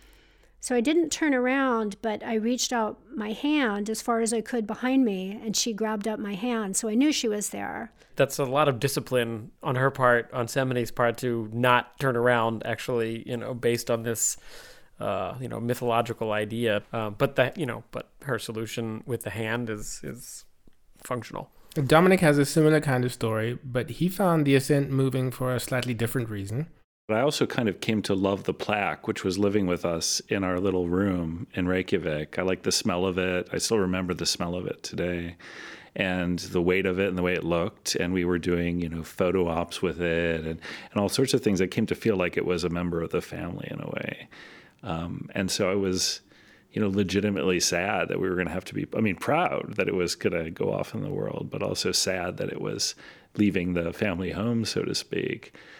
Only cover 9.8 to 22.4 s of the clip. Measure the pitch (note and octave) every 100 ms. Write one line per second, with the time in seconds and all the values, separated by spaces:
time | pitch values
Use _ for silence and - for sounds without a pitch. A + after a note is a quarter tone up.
9.8 | C3+ C3+ B2 A#2+ - C3 A2+ C#3+ C3 B2
10.8 | A2+ - A#2+ A2 B2 A#2 G#2+ A2+ B2 B2
11.8 | - - C#3 A#2+ B2 A#2+ A2+ A2+ - A2+
12.8 | - B2 A2+ A2+ - A#2+ A2 B2 A#2+ A#2+
13.8 | - A#2 A2+ A2+ - - - - - -
14.8 | - - G#2+ G2 F#2 B2 B2 A2+ A#2 B2
15.8 | A#2+ A#2 A#2 A#2 A2+ G#2+ G#2 A2+ A#2 G#2
16.8 | - A#2 G#2+ G#2 C#3 - B2+ - C3+ A2+
17.8 | - B2 - - C#3 A2+ - A2 A2+ -
18.8 | A2+ A2 - A#2 A2 G2+ A2 A#2 A#2 G#2+
19.8 | G#2+ - C#2+ A#2+ - - - _ - -
20.8 | - - - B2 A2 - - - - -
21.8 | C3+ D#3 F#3 F#3+ D#3+ D3